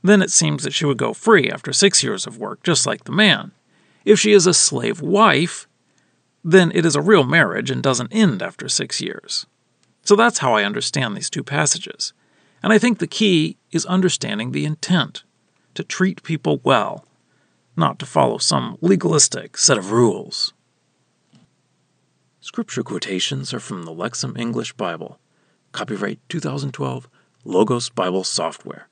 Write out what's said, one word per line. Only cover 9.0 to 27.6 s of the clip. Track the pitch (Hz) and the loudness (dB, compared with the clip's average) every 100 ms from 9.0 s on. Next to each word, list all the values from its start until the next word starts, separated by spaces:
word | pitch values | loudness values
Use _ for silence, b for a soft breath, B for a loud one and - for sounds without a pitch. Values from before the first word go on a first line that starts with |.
years. | - - - - - _ _ _ _ _ | -8 -10 -10 -10 -10 _ _ _ _ _
So | - 202 | 2 4
that's | 233 - | 4 2
how | 135 | 0
I | 107 | 2
understand | 101 110 - 143 120 | 0 -4 -6 -4 -6
these | 98 - | -6 -8
two | 156 | -10
passages. | 120 143 151 165 - - - _ _ _ _ _ | -6 -4 -2 -4 -8 -10 -10 _ _ _ _ _
And | 185 | 0
I | 214 | 2
think | 247 214 | 2 -2
the | 165 | -6
key | - 214 170 160 - _ | -2 2 2 0 -8 _
is | 160 170 | -6 -2
understanding | 185 185 - 117 104 120 | 0 0 -2 -6 -6 -6
the | 143 | -4
intent, | 151 151 - 180 - - _ _ _ _ _ | -6 -6 -2 0 -2 -10 _ _ _ _ _
to | - | -14
treat | - - 185 - | -10 -2 -2 -2
people | - 156 160 143 | -8 -4 -2 -2
well, | 127 123 101 - _ _ _ _ _ _ _ - | 2 0 0 -8 _ _ _ _ _ _ _ -2
not | 156 - | -2 -2
to | - | -2
follow | 151 131 - | 2 2 0
some | - 143 120 - | -2 -2 -4 -2
legalistic | 170 190 175 156 - - - - | 2 2 4 2 2 -2 -12 0
set | - 117 | 2 2
of | 95 | 2
rules. | 113 120 98 - - - _ _ _ _ _ _ _ _ _ _ _ _ _ _ _ _ _ _ _ | 2 4 2 -8 -6 -6 _ _ _ _ _ _ _ _ _ _ _ _ _ _ _ _ _ _ _
Scripture | - - 220 - | -10 -10 -6 -6
quotations | - 95 - 95 - 135 135 | -6 -8 -6 -4 -4 -6 -8
are | 117 | -10
from | - 95 | -10 -12
the | 82 | -10
Lexham | 80 110 - 131 113 | -8 -8 -6 -8 -6
English | 117 117 117 | -4 -4 -6
Bible. | - 95 82 82 - _ _ _ _ _ | -8 -8 -6 -12 -16 _ _ _ _ _
Copyright | - - 101 101 107 _ | -10 -8 -4 -6 -6 _
two | 165 | -8
thousand | 143 139 135 | -6 -6 -8
twelve, | 131 135 131 - _ _ _ | -8 -8 -8 -14 _ _ _
Logos | - 92 | -2 2